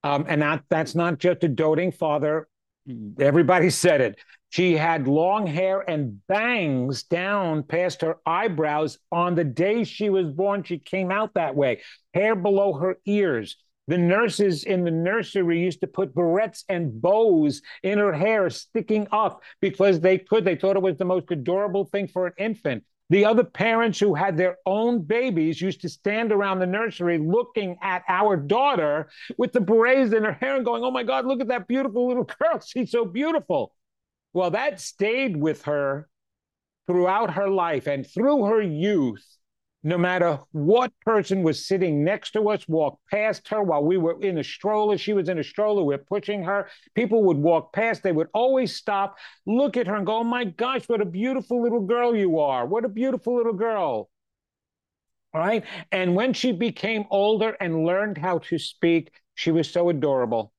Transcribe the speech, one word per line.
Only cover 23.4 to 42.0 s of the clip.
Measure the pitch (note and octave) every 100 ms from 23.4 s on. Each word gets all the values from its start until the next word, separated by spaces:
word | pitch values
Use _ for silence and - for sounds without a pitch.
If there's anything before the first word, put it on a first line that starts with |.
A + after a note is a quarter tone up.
| A#3
parents | - G#3 A3+ A3+ -
who | G#3
had | D3+ G3 D#3+
their | F3+ F3+ -
own | G3 A#3 A#3+
babies | D3+ A3+ B3+ F3 D#3 D3+
used | F#3 E3+
to | F3
stand | - G3+ G#3+ A3+
around | G#3 G3+ F#3+
the | F#3
nursery | G3 A3+ - F3 E3+
looking | D#3 G#3 A#3+ - G3 F3
at | F#3+ F3+ -
our | F#3 G#3 F#3+
daughter | C#3+ G#3+ C#4 B3 D3+ D3 D#3 - - -
with | A#3+
the | B3+
berets | F3+ A3+ A#3 C4 B3+
in | A3 G#3+
her |
hair | D3+ C4 C4+
and | B3
going, | A#3
"Oh | B3
my | B3+
God, | A#3 C4 B3
look | C4
at | A#3
that | B3 F#3
beautiful | B3+ C4+ G#3+ B3
little | B3 B3
<laughs> | -
girl. | D#4 C#4+
She's | - B3 A#3
so | A#3+ A3
beautiful." | F3+ D4+ D#4+ - D#3+ A2 _ _ _ _ _ _
Well, | F3 F3+
that | F#3+ C#4+ A#3
stayed | - - G3+ A#3+ C4+ D#3+
with | D#3 D3+
her | - D3 C#3 C#3 D3+ _ _ _ _ _ _ _ -
throughout | F3+ F3+ G3 A3 D#3+
her | G3+
life, | F#3+ E3+ D3 -
and | C#3 B2+
through | - B3+ D4
her | G3+ A3
youth, | G3+ D3+ F#3 G3 C3 G#2 _ _ _ _ _ _
no | D3+ F3
matter | F3+ F#3 F3 C#3+ -
what | D#3 D3 F#3 B3+ _ -
person | G#3+ - F#3+
was | E3 D3 -
sitting | F#3+ F3+ D3